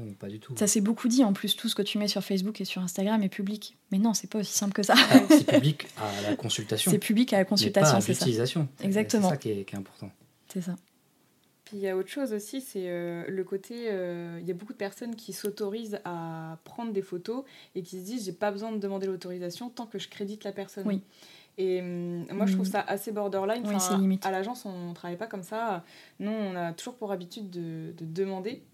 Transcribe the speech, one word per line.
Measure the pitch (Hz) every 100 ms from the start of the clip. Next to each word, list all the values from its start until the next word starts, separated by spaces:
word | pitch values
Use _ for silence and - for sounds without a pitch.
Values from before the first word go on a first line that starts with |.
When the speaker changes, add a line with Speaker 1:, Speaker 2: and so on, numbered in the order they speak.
Speaker 1:
non, | 110
pas | 98 101
du | 107
tout. | - 120
Speaker 2:
Ça, | 202
c'est | 190
beaucoup | 196 226 254
dit. | 247
En | 226
plus, | 196 208
tout | - 226
ce | -
que |
tu | 202 208
mets | 208
sur | 202
Facebook | 190 196 190 214
et |
sur | 190 -
Instagram | 180 - 196 220
est | 196
public. | - 196 208 - - -
Mais | 190
non, | 226
c'est | 208 190
pas | 220
aussi | 196
simple | - 202
que | 196
ça. | 196 247
Speaker 1:
Ah, | 240 262 -
c'est | 302 -
public | 294 135 151 - -
à | 107 101 104
la | -
consultation. | 113 - 107 107 -
Speaker 2:
C'est | 202
public | - 214 254
à | 202
la |
Speaker 1:
Mais | 185
Speaker 2:
consultation, | 208 208 196 156
Speaker 1:
pas | 135
à |
Speaker 2:
c'est | -
ça. | 185
Speaker 1:
l'utilisation. | 131 113 123 175 143 -
C'est, | 196
Speaker 2:
Exactement. | 196 214 226 185
Speaker 1:
c'est |
ça | 143
qui | 117
est, | 101
qui | 98 101
est |
important. | 98 - 101 - _ _ -
Speaker 2:
C'est | 190
ça. | 175 180 _ _ _ _ _ _ _ _
Speaker 3:
Puis | - 202
il |
y | 196
a | 185
autre | 190
chose | 285 269
aussi, | 214 202 269
c'est, | 262 202 180
euh, | 175 175 170 -
le | 190
côté, | 185 196 196 233 233
euh, | 190 180 170 170 170
il | 170
y |
a |
beaucoup | 175 208
de | -
personnes | 196 - 233 220
qui | -
s'autorisent | 185 202 202 202 220 220 202
à | 175 170 165 160 160 165
prendre | - - 233
des | 196
photos | 190 180 175 240 269 - -
et | 185
qui | 175 185
se |
disent, « | 185 247 196
J'ai |
pas | 175 208
besoin | 196 220
de | 214
demander | 202 196 190
l'autorisation | 185 180 180 175 175 247
tant | 247 226
que | 202
je | -
crédite | - 202 214
la | 202
personne. » | 196 196 - 196
Speaker 2:
Oui. | 196 - - - - - -
Speaker 3:
Et, | 185 185
hum, | 180 175 175 175 -
moi, | 196 202
je |
trouve | 190 190
Speaker 2:
Hmm. |
Speaker 3:
ça | 202 -
assez | 202 226
borderline. | 208 202 190 196 240 208
Speaker 2:
Oui, |
Speaker 3:
Enfin, | 202
Speaker 2:
c'est | 185 196
limite. | 190 190
Speaker 3:
à | 190
l'agence, | 190 196 247
on | 208 180 175
travaille | 170 175 175
pas | 226
comme | 202
ça. | 175 214 226 185 - - - -
Nous, | 196
on | 220 202
a | 180 170
toujours | 165 -
pour | 247 208
habitude | 190 175 - 196
de, | 175 165 160 160 170
de |
demander | 160 165 196 190 190 254 -